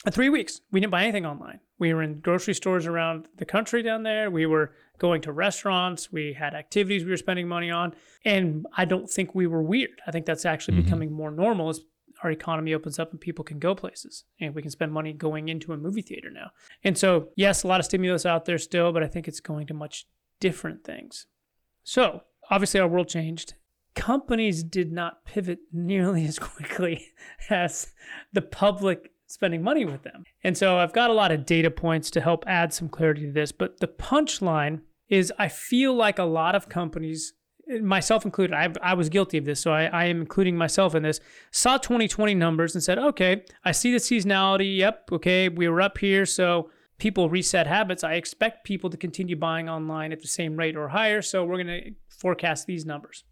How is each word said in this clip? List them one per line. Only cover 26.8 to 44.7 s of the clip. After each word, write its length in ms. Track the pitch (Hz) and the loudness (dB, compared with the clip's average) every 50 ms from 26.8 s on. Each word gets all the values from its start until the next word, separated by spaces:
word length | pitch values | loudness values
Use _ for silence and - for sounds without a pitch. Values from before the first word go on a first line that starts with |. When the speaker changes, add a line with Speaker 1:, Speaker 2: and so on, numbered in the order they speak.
| 180 170 165 160 - - _ - - | -2 -2 -2 -6 -10 -14 _ -20 -20
Speaker 1:
<laughs> 240 | - - - - - | -20 -18 -12 -4 -2
as 420 | 214 180 175 160 - - - - - _ - - - - - _ | 0 0 0 0 -4 -6 -10 -12 -14 _ -18 -18 -16 -18 -10 _
the 80 | - 196 | -4 -4
public 720 | - - - - 196 208 196 190 196 190 175 180 - - _ _ _ | -4 -4 -2 2 2 2 2 2 0 0 0 -2 -6 -14 _ _ _
spending 360 | - - - 202 185 165 165 | -20 -6 -2 -2 -2 0 0
money 220 | 165 226 294 311 233 | 0 0 2 0 0
with 180 | 160 139 135 | -2 -4 -8
them. 200 | - - - - 180 - _ _ - | -12 -16 -18 -20 -20 -20 _ _ -2
And 120 | 185 185 | -2 0
so 200 | - 202 190 180 180 | 2 4 4 4 4
I've 140 | 175 170 | 2 2
got 180 | - 233 240 233 | 2 2 4 4
a 40 | 226 | 4
lot 180 | 214 202 175 | 4 4 4
of 120 | 160 151 135 | 2 0 0
data 260 | - 170 165 160 165 | 2 2 4 4 2
points 360 | 165 - 165 165 160 160 156 - | 2 0 0 0 0 0 -2 -2
to 80 | - 170 | -2 0
help 240 | 151 165 170 160 - | 2 2 2 0 0
add 260 | - 185 170 170 160 | 0 0 0 0 0
some 160 | - - 170 151 | -2 -6 -8 -8
clarity 380 | - - 160 156 151 147 151 | -2 0 2 2 2 0 -4
to 60 | 143 | -4
this, 180 | 143 151 151 143 | -2 -2 -2 -2
but 300 | - - 185 185 - - | -2 -4 -4 -4 -4 -4
the 80 | 156 - | -6 -6
punchline 920 | - - - - 262 302 302 294 - - 196 175 160 151 143 151 156 156 - _ _ _ _ - | -6 -8 -4 0 2 2 2 2 -2 -2 0 0 0 0 0 -2 -4 -6 -10 _ _ _ _ 2
is 240 | 196 190 185 185 - - | 2 2 2 2 0 -2
I 100 | 208 165 | -4 -4
feel 440 | - - - - 240 247 269 269 | -4 -8 -4 0 2 4 4 4
like 260 | 254 240 220 208 196 - | 4 4 2 2 2 2
a 60 | 180 | 0
lot 300 | 165 160 160 160 175 196 | 0 2 2 2 2 2
of 140 | 202 - - | 0 0 -2
companies, 640 | - 175 175 156 - 170 160 160 160 156 160 - - _ _ _ _ _ _ 320 254 220 | -4 -4 -4 -4 -4 -6 -6 -6 -6 -8 -8 -10 -14 _ _ _ _ _ _ -8 -4 -2
myself 420 | 220 190 190 185 - - 220 214 - | 2 2 2 4 4 4 2 2 2
included, 300 | 202 - - 190 175 165 | 0 0 0 2 2 2
I, 180 | 147 165 180 160 - | 2 0 0 0 -2
I 120 | - 180 185 | 0 0 2
was 160 | 180 170 156 | 2 2 2
guilty 260 | 160 196 190 185 - | 2 2 2 2 0
of 80 | 156 139 | -2 -2
this, 160 | 147 143 - | -2 -2 0
so 120 | - 165 | 2 2
I, 120 | 156 156 160 | 4 4 2
I 200 | 160 175 170 175 | 2 2 2 2
am 160 | 175 175 170 | 2 0 0
including 340 | 160 - - 190 196 180 175 | -4 0 2 2 4 4 4
myself 380 | 170 165 160 - - 196 175 160 | 2 0 2 4 4 4 4 4
in 80 | 160 | 2
this, 180 | 156 156 151 - - - - - - _ | 2 0 -2 -2 -6 -16 -20 -20 -14 _
saw 260 | - - - 247 262 | -2 2 4 4 4
twenty 320 | 262 262 - 240 240 220 202 | 4 2 0 2 2 2 0
twenty 260 | - - 214 208 202 | 0 2 2 2 4
numbers 400 | 180 165 165 160 160 165 165 165 | 4 2 2 2 2 0 0 -2
and 80 | 180 | -2
said, 160 | - - 180 - | 0 0 2 2
"Okay, 440 | - 294 - - 185 180 190 196 - - - _ | 2 2 2 4 4 2 2 2 -2 -8 -12 _
I 100 | - 180 | -2 0
see 200 | 156 - - 240 | 0 2 2 2
the 60 | 247 233 | 2 2
seasonality. 800 | - - 240 226 180 202 196 190 190 196 196 190 196 196 | 2 2 2 2 2 2 4 4 4 4 4 4 2 2